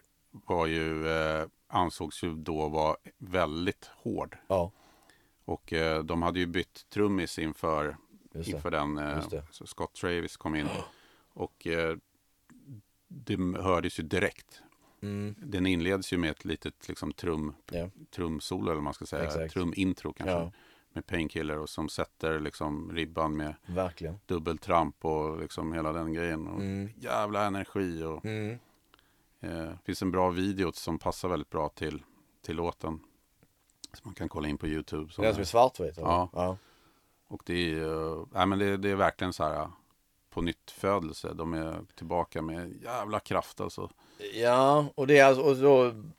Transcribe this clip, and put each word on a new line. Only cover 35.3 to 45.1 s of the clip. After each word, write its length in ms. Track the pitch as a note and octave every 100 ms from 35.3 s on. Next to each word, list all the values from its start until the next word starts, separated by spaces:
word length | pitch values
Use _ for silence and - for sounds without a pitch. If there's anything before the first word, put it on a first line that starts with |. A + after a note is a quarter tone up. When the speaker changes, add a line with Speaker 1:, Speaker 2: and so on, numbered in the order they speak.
Speaker 2:
som 80 | G2
är 40 | F#2
svartvit, 520 | A#2 B2+ - D#2+ E2
eller? 100 | E2
Speaker 1:
Ja. 220 | F2 F2+
Speaker 2:
Ja. 240 | E2+ F2+ F#2 - _ _ _ _ _ -
Speaker 1:
Och 140 | D#2+ -
det 80 |
är 140 | F2 E2+
ju, 560 | D#2+ D#2+ D#2+ D#2+ D#2+ -
nej, 140 | - F#2
men 140 | G2
det, 180 | G2+ G2
det 120 | G2+
är 60 | G2
verkligen 380 | F2 - F2+
så 100 | -
här, 260 | D#2 D2+ D#2+ - _ _ _ _ _
på 120 | -
nytt 300 | E2+ - -
födelse. 640 | - G2 G2+ D#2+ D2+ E2
De 200 | E2 E2
är 260 | D#2+ D#2+ E2 F2+ -
tillbaka 460 | E2+ F2 E2 E2
med 400 | D#2+ D#2+ F2 -
jävla 360 | - A#2+ G#2 G#2
kraft, 420 | - F#2 - -
alltså. 280 | F#2+ - F#2 - - - G2+
Speaker 2:
Ja, 520 | G#2+ A#2 B2 C3+ D3 D3 -
och 120 |
det 100 | C3+